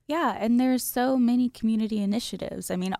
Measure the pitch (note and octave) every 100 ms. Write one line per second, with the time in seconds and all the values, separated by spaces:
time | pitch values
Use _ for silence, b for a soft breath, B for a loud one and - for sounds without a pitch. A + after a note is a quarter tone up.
0 | - D#4+ C4+ F#3 A3 A#3+ B3+ B3+ - B3
1 | B3+ C4 A#3+ B3 B3 - A3 A3 A3 G#3+
2 | G3+ A3+ - F#3+ - - F#3 F#3 F#3